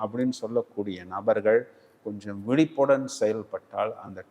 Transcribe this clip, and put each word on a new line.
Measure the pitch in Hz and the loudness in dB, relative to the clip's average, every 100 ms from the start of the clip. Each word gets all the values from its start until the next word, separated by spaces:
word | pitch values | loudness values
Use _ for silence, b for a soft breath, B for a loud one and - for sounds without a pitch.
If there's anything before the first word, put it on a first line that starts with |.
அப்படின்னு | 110 117 127 123 | -6 -2 -2 -2
சொல்லக்கூடிய | 110 117 - - 101 90 90 | -2 -2 -2 -4 -4 -6 -8
நபர்கள் | 95 107 107 104 113 123 b b b - | -4 2 2 6 4 2 b b b -12
கொஞ்சம் | 104 104 101 104 | -10 -10 -8 0
விழிப்புடன் | 135 160 139 139 135 131 - | 2 2 2 4 4 2 0
செயல்பட்டால் | 107 110 104 95 _ 98 107 - | 0 0 -6 -10 _ -4 -4 -4
அந்த | 101 95 - | -14 -16 -8